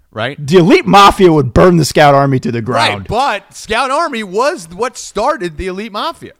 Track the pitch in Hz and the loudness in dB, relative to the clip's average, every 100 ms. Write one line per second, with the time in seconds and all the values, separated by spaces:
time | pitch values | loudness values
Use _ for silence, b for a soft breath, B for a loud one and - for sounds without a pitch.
0 | _ 107 123 143 139 185 170 339 214 196 | _ -8 -8 -8 0 2 4 2 4 4
1 | 202 - 185 156 127 175 180 175 139 - | 4 4 4 4 2 4 4 4 2 2
2 | 147 139 139 131 120 117 110 117 120 101 | 4 4 2 0 -2 -6 -4 -2 -2 -4
3 | 90 214 277 202 - - - 220 262 285 | -6 -4 -2 -4 -10 -16 -6 -4 -2 -2
4 | 330 226 208 190 277 339 160 175 247 - | -4 -6 -6 -2 -2 -4 -10 -8 -8 -8
5 | - 190 247 320 175 151 185 185 220 208 | -12 -4 -4 -4 -8 -10 -10 -10 -10 -8
6 | 294 320 98 | -8 -10 -16